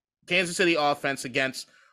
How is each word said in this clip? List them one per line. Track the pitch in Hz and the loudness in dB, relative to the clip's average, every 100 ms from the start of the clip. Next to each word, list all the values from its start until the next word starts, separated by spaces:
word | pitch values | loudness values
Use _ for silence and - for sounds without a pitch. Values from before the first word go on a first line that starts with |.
| _ _ - | _ _ -2
Kansas | 180 175 175 | -2 0 2
City | 175 | 2
offense | 160 147 143 143 135 135 | 4 2 0 -2 -4 -4
against | 135 131 - - _ _ | -2 -2 -4 -14 _ _